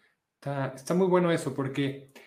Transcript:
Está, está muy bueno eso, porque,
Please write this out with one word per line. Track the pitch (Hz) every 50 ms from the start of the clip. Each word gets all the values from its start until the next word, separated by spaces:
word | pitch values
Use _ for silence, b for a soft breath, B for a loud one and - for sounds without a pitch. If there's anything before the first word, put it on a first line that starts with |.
| _ _ _ _ _ _ _ _
Está, | - 139 143 139 135 131 -
está | - - - 175
muy | 180 190
bueno | 185 180 180 175 170 165
eso, | - - 143 131
porque, | - 135 131 - 147 139 135 139 - - - b b b